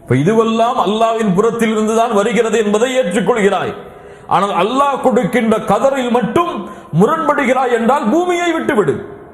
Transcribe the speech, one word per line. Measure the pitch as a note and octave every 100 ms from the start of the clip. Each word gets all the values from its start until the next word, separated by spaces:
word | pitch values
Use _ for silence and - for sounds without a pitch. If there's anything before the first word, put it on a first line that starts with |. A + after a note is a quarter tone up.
இப்ப | - B2+
இதுவெல்லாம் | D3+ A3 A3+ A3+ A#3 B3+ F3
அல்லாஹ்வின் | G#3+ A3+ A3+ A3
புறத்தில் | F3 A3+ A3+ A3+
இருந்துதான் | G#3+ G#3+ A3 A#3
வருகிறது | G#3 G#3 A3 A3 A3 G#3
என்பதை | G#3 C4 B3+
ஏற்றுக்கொள்கிறாய். | B3+ G3 F#3+ A#3+ G3+ F#3 B2+ - - - - - -
ஆனால் | D#3+ G3+ F3+ G3
அல்லாஹ் | C4 C#4+ C4
கொடுக்கின்ற | B3+ A#3 G#3+ B3 A3+ G#3+
கதரில் | A3 G#3 C4+ C4+ A#3+
மட்டும் | A#3 G#3+ E4+ F4 - - - - D3+
முரண்படுகிறாய் | A3 D#4+ D4+ D4 B3 B3+ B3
என்றால் | A#3 A3+ C#4+ A3+
பூமியை | D#4 F4+ F4 F4
விட்டுவிடு. | E4 A3 A#3 D#3 A#2 - - -